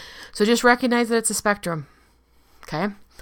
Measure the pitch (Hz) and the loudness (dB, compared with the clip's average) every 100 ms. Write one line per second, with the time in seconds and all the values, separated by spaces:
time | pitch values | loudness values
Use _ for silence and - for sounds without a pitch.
0 | - - - - 208 233 247 240 254 240 | -18 -18 -10 0 2 4 4 4 2 2
1 | 226 233 226 208 214 202 175 160 139 _ | 2 0 0 -2 -2 -2 -4 -6 -10 _
2 | _ _ _ _ _ _ - 151 202 202 | _ _ _ _ _ _ -8 -4 -4 -6
3 | - - | -18 -20